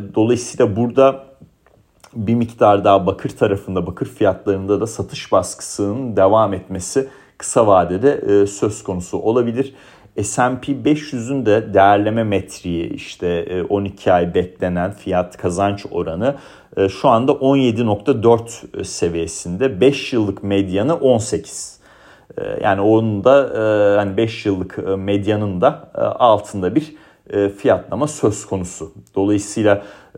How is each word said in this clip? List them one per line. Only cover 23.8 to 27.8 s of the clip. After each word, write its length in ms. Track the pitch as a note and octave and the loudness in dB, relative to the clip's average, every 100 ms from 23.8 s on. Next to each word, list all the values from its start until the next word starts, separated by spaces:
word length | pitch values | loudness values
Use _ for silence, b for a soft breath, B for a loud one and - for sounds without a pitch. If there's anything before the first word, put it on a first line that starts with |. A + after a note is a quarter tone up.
| G#2 G2+ | 4 2
hani 200 | G2+ G2 | 0 0
beş 300 | A2+ - G#2+ | -2 -2 -2
yıllık, 320 | F#2+ F#2 - | -2 -4 -8
e, 180 | F#2 F#2+ | -4 -4
medyanın 640 | F#2+ G2+ G2 G#2 G#2 F2+ | -2 -2 0 -2 -2 0
da, 300 | B2 D#3 - | 0 0 -6
e, 60 | - | -4
altında 720 | A2 - B2 G#2 - G2+ F2+ | -4 2 4 4 0 -6 -2
bir, 200 | A#2 D3+ - B B - | -2 -4 -8 B B -6
e, 180 | G2+ G2+ | -2 -2
fiyatlama 600 | G2 B2 F#2 | 0 0 0